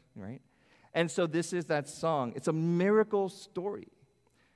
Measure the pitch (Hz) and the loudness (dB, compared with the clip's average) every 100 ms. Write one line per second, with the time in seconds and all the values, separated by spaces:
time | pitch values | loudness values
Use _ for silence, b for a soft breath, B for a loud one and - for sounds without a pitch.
0 | _ - 101 135 _ b b b b 165 | _ -14 -12 -12 _ b b b b 0
1 | 170 - 170 160 165 180 156 151 143 - | 0 2 0 0 -2 -4 0 -2 -2 -4
2 | 165 151 120 139 170 160 165 170 190 214 | 0 0 0 -2 -2 0 2 4 4 4
3 | 214 202 190 - - 180 196 202 - _ | 4 2 0 -6 -14 -8 -8 -8 -14 _
4 | _ _ _ b b | _ _ _ b b